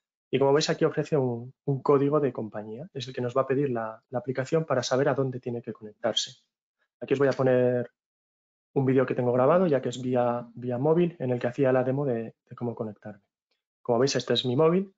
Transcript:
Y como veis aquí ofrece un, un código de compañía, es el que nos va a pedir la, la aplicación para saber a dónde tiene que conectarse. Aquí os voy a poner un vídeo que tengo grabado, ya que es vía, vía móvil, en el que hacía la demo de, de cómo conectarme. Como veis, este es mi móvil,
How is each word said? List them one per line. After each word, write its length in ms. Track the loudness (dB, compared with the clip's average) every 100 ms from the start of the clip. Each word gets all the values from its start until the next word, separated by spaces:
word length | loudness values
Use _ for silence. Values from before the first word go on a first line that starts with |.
| _ _ _
Y 40 | 0
como 160 | 2
veis 160 | 2 0
aquí 160 | 0 0
ofrece 280 | 0 -2 0
un, 340 | 0 -4 -8 -10 -4
un 160 | -2
código 360 | 2 4 4 2
de 140 | 0
compañía, 560 | -2 -8 -10 -12 -14 -12
es 120 | -12 -10
el 60 |
que 80 | -6
nos 160 | -2 -2
va 60 |
a 40 | 0
pedir 220 | 0 0
la, 340 | -2 -6 -10 _
la 100 | -8
aplicación 460 | -6 -6 -2 -2
para 180 | 0 -2
saber 280 | 0 0 2
a 40 |
dónde 260 | 0 -2 -4
tiene 200 | -8 -8
que 140 | -8
conectarse. 600 | -12 -16 -6 -4 -2 -6 -12 _ _ _ _ _ _
Aquí 120 | -2
os 60 | 2
voy 100 | 2
a 40 |
poner 580 | 2 2 4 4 0 -4 _ _ _ _ _ _ _ _
un 140 | -2 2
vídeo 180 | 2
que 100 | 2
tengo 160 | 0 0
grabado, 360 | 2 4 4 4
ya 160 | 0
que 80 | -2
es 100 | -6
vía, 480 | -2 0 0 -2 -8
vía 240 | -10 -6 -2
móvil, 380 | 2 2 2 -2
en 140 | -4
el 60 | -2
que 100 | -2
hacía 220 | 0 2
la 140 | 4
demo 220 | 2 -2 -2
de, 280 | -4 -6 -14 _
de 80 | -8
cómo 180 | -8
conectarme. 460 | -6 -8 -10 -16 -18 _ _ _ _ _ _
Como 160 | -2 2
veis, 180 | 2 0
este 160 | 0
es 140 | 0 0
mi 100 | 2
móvil, 380 | 4 2 -2